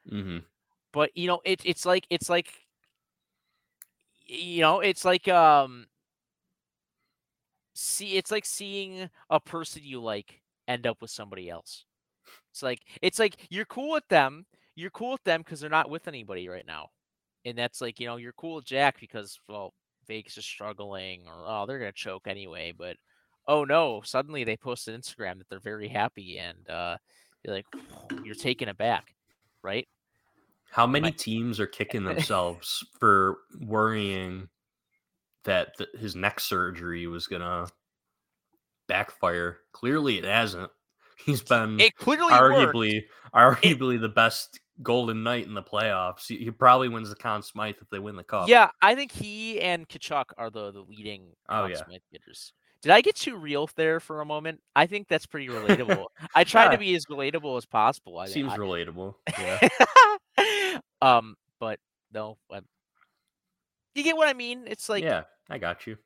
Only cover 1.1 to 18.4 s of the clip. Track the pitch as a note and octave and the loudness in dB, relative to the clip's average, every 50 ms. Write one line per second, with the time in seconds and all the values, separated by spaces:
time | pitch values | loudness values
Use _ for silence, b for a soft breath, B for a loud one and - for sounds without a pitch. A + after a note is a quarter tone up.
1.1 | _ E3+ F3 F3+ F3+ E3+ _ F#3 F#3 F3+ - F3 E3+ - - F3+ F3+ F#3 - _ | _ -6 -4 -2 -2 -2 _ -4 -4 -4 -2 -4 -4 -4 0 0 0 0 0 _
2.1 | F3 E3+ - - F3 F3 F3 - - _ _ _ _ _ _ _ _ _ _ _ | -6 -4 -2 -2 -2 -2 -2 -4 -12 _ _ _ _ _ _ _ _ _ _ _
3.1 | _ _ _ _ _ _ _ _ _ _ _ _ _ _ - _ _ _ _ _ | _ _ _ _ _ _ _ _ _ _ _ _ _ _ -20 _ _ _ _ _
4.1 | _ _ _ - B2 D3 E3+ F3+ F3 E3+ D#3+ D#3 E3 G3 - G3+ F#3 - - F#3 | _ _ _ -16 -14 -12 -12 -6 0 2 4 4 4 4 2 0 0 0 2 2
5.1 | F#3 F3 - F#3+ F3+ F3 E3 D#3 D3+ D3 C#3 C3 B2+ B2 A#2 _ _ _ _ _ | 2 2 2 4 6 8 8 8 8 8 4 2 -4 -16 -20 _ _ _ _ _
6.1 | _ _ _ _ _ _ _ _ _ _ _ _ _ _ _ _ _ _ _ _ | _ _ _ _ _ _ _ _ _ _ _ _ _ _ _ _ _ _ _ _
7.1 | _ _ _ _ _ _ _ _ _ _ _ _ _ - - - - - G3 G#3 | _ _ _ _ _ _ _ _ _ _ _ _ _ -10 -8 -6 -6 -6 -6 -4
8.1 | F#3+ F#3+ F#3 - G#3+ G#3+ G#3 - - - G3+ G3+ G3 G3 G3 F#3+ F#3 F#3 F#3 F3 | -4 -4 -2 -2 -6 -6 -4 -6 -10 -10 -10 -10 -10 -10 -10 -10 -12 -14 -14 -16
9.1 | b b b b D#3+ D3+ _ - - E3 E3 - - D#3 D3 C#3+ C3 B2+ A#2 A2+ | b b b b 0 0 _ -2 -12 -12 -12 -12 -14 -16 -16 -16 -14 -10 -8 -8
10.1 | G#2+ G#2 G2+ _ - _ _ _ _ _ _ - B2+ A#2+ A#2+ B2 A2+ _ - A2+ | -8 -8 -10 _ -20 _ _ _ _ _ _ -8 -8 -4 -2 -4 -4 _ -10 -16
11.1 | - - A2 G2+ G2 F#2+ F#2 F2 E2+ E2 - - - - _ _ _ _ _ _ | -14 -16 -14 -14 -14 -14 -12 -14 -14 -16 -16 -18 -20 -20 _ _ _ _ _ _
12.1 | _ _ b b b b b _ _ - - C3 B2 - _ B B B B F#3 | _ _ b b b b b _ _ -8 -6 -6 -6 -6 _ B B B B -2
13.1 | - - A3 G#3 F3 _ - - E3+ F#3+ A3 _ - A#3+ C4+ D4 D#4+ D4+ - _ | 2 2 0 0 0 _ -20 -14 -10 -10 -10 _ -10 -10 -6 -4 -4 -4 -2 _
14.1 | G3+ D#3+ C#3 C3 C#3 D#3 F#3+ _ _ _ _ _ _ - E3 F#3+ _ - A3 B3 | 4 4 4 4 -2 -8 -20 _ _ _ _ _ _ -14 -14 -14 _ -10 -8 -8
15.1 | C4 C4 _ F#3+ E3 E3 E3 - E3+ D3 C#3+ D3+ D#3 D#3 D#3 - D3 E3 _ - | -8 -6 _ -2 -2 -2 -2 -10 -16 -14 -10 -2 -2 -2 -2 -2 -6 -12 _ -14
16.1 | D3+ C3 A2+ G2 G2 F2+ F2 F2+ F2+ F2+ F#2 - D#2+ D#2 D#2 - _ _ _ _ | -16 -16 -14 -12 -12 -12 -10 -12 -14 -16 -16 -16 -16 -16 -16 -18 _ _ _ _
17.1 | _ _ _ _ _ _ _ B2 A#2+ A#2 A#2+ A#2+ _ - C3 A#2+ A#2 - A#2+ A#2+ | _ _ _ _ _ _ _ -12 -6 -6 -6 -6 _ -6 -10 -10 -8 -10 -10 -10
18.1 | A#2 A#2+ A#2+ B2 A#2+ - | -10 -12 -14 -18 -18 -14